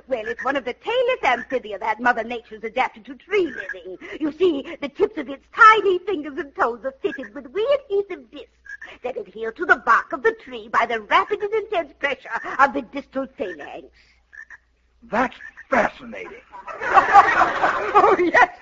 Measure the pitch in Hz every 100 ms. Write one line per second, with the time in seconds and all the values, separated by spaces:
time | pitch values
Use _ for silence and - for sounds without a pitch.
0 | - 247 220 233 240 285 247 233 - 480
1 | 480 508 - 247 - 254 214 190 226 220
2 | 247 233 220 240 - 220 226 254 233 233
3 | 226 262 - 403 339 - - - 370 359
4 | 359 403 302 - 370 277 285 330 285 -
5 | 427 320 254 269 _ - 440 440 392 359
6 | 415 349 294 277 277 - 262 233 262 -
7 | 359 285 240 277 262 359 480 554 539 403
8 | 403 311 233 285 - _ - - - -
9 | 247 - 190 208 226 226 320 311 240 208
10 | - 311 440 - - 240 220 208 233 226
11 | 208 330 381 403 403 440 415 381 311 -
12 | 285 254 190 226 339 302 269 262 214 285
13 | - 262 269 - 208 156 135 131 - _
14 | _ _ _ - - - _ _ _ _
15 | 233 214 254 - - - - 247 196 -
16 | 123 98 85 - - - - - - 392
17 | - 403 392 - - - - - - 403
18 | 403 392 349 480 494 -